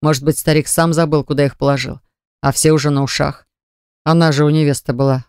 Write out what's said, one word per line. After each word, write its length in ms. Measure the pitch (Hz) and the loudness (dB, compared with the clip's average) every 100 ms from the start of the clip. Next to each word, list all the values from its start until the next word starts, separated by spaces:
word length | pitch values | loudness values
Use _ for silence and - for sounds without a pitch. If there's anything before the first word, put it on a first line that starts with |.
Может 240 | 151 135 | -2 0
быть, 140 | 143 151 | 0 -2
старик 300 | - 156 143 | 0 0 0
сам 260 | - 165 | 0 0
забыл, 280 | 160 165 147 | 2 0 0
куда 220 | 135 143 | -2 -2
их 140 | 143 - | -2 0
положил. 420 | 139 139 - - _ _ _ _ | -2 -2 -6 -12 _ _ _ _
А 100 | 139 | -4
все 220 | - 156 | 0 2
уже 160 | 156 147 | 2 2
на 140 | 139 | -2
ушах. 440 | 139 - 147 - _ _ _ _ _ _ | -2 -2 -4 -6 _ _ _ _ _ _
Она 280 | 151 165 160 | 0 2 4
же 120 | 139 | 2
у 60 | 151 | 2
невесты 420 | 156 147 139 - | 2 0 -2 -6
была, 320 | 127 135 131 | -2 0 -2